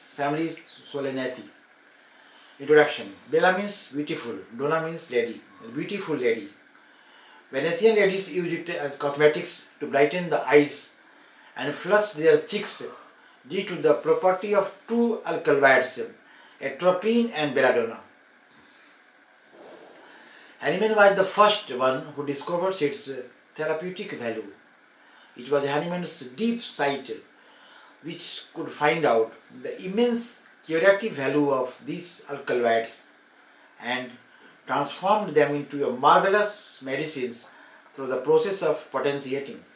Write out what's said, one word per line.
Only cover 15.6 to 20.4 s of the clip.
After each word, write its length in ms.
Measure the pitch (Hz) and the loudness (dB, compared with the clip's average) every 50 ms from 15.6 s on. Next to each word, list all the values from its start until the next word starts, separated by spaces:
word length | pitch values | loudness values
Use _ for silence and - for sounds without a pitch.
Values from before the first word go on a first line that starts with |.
| 135 135 131 127 120 - - 120 110 - - - - - - - - - - - | 6 6 6 6 4 0 -4 -6 -8 -10 -12 -16 -20 -20 -20 -20 -20 -20 -14 -10
atropine 720 | 139 135 - - 175 185 180 - - 220 233 240 233 233 - | -8 -8 -6 0 2 2 2 2 2 0 2 2 2 0 -2
and 220 | 151 156 143 123 | -2 -2 0 0
belladonna. 460 | 139 131 123 110 120 113 113 113 - - - _ _ _ _ _ _ _ _ _ - - _ _ - - - _ _ _ _ _ _ _ _ _ _ _ _ - - - - - - - - - - - - - - - - - - | 2 2 4 2 2 0 -2 -4 -10 -16 -20 _ _ _ _ _ _ _ _ _ -20 -20 _ _ -20 -20 -20 _ _ _ _ _ _ _ _ _ _ _ _ -20 -20 -20 -20 -20 -20 -20 -20 -20 -20 -20 -20 -20 -20 -20 -20 -20 -20